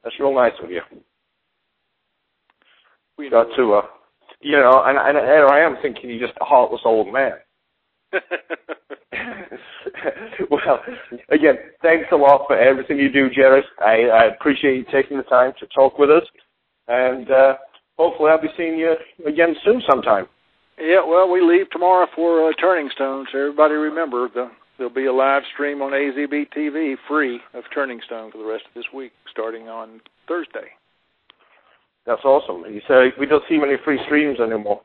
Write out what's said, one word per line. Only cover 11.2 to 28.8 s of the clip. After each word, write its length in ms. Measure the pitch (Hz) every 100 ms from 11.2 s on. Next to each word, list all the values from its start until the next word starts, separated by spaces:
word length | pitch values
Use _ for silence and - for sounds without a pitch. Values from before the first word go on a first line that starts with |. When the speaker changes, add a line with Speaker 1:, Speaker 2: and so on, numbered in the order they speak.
| _
Speaker 1:
again, 260 | 151 147 127 - _
thanks 260 | 165 165 156
a 40 | 156
lot 300 | 139 139 -
for 100 | 120
everything 380 | 127 131 131 143
you 140 | 139
do, 180 | 135 131
Jerry. 300 | 127 135 135 - -
I, 300 | 104 113 120
I 120 | 113 113
appreciate 520 | - 151 139 143 131
you 80 | 120
taking 260 | 139 135 139
the 60 |
time 300 | - 127 127 -
to 80 | -
talk 300 | 131 135 -
with 120 | 143
us, 140 | 156 156 _ _ _ _ _ -
and, 420 | 120 127 131 120
uh, 240 | 131 135 131 - _ _ -
hopefully 340 | 165 - 151
I'll 100 | 160
be 80 | 151 -
seeing 200 | 165 160
you 180 | 165 160 - _ 156
again 300 | 151 170 156
soon 180 | 202 247 -
sometime. 380 | 131 120 101 92 _ _ _ _ -
Speaker 2:
Yeah, 260 | 156 185 160
well, 260 | 170 185
we 100 | 180
leave 280 | 170 175 190
tomorrow 360 | 170 175 185 175 -
for, 340 | 170 165 160
uh, 40 | 147
Turning 300 | 175 175 139 -
Stone, 320 | 135 135 131
so 80 | 135
everybody 360 | 143 147 151 151
remember, 520 | 151 156 156 123 127
the, 180 | 120 123 _ _ _
there'll 160 | 123
be 120 | 127 135
a 80 |
live 300 | 131 135 139 131
stream 280 | - 143 143
on 120 | 135
A 180 | 139 143 131
Z 100 | 143
B 160 | 147 143
T 160 | 147 151
V 260 | 147 156 131 -
free 320 | 151 135 120 -
of 100 | 123 -
Turning 280 | 151 135 117 -
Stone 260 | 117 110
for 80 | 110
the 60 | 110
rest 200 | 110 -
of 60 |
this 180 | 120